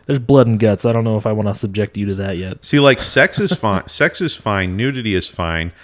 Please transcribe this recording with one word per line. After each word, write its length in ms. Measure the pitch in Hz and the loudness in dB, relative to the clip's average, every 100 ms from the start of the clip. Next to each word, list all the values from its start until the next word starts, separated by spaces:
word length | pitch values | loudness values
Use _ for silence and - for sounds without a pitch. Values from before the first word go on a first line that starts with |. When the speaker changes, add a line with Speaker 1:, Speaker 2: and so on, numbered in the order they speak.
| - | -4
Speaker 1:
There's 140 | 143 | -4
blood 280 | 117 139 117 | 4 6 6
and 120 | 110 | 4
guts. 260 | 110 101 120 | 2 2 0
I 80 | |
don't 100 | 117 | 0
know 140 | 113 107 | 0 -2
if 80 | 110 | -2
I 60 | |
wanna 220 | 107 104 98 | -2 -2 -4
subject 420 | 101 101 101 101 | -4 -4 -4 -2
you 80 | 101 | -4
to 100 | 98 | -4
that 220 | 98 87 | -4 -6
yet. 260 | 92 - | -8 -10
Speaker 2:
See, 160 | - 143 | -2 4
like, 220 | 139 127 | 6 4
sex 380 | - 131 165 - | 2 2 2 2
is 140 | 202 | -2
fine. 340 | 180 110 95 - | 0 0 -2 -2
Speaker 1:
<laughs> 0 | |
Speaker 2:
Sex 340 | - 156 - | -2 0 0
is 140 | 170 - | -4 -4
fine. 420 | 110 98 92 92 | -4 -2 -2 -2
Nudity 380 | 127 131 110 92 | -4 -4 -2 -2
is 120 | - | -4
fine. 440 | - 85 82 82 - | -6 -4 -4 -6 -10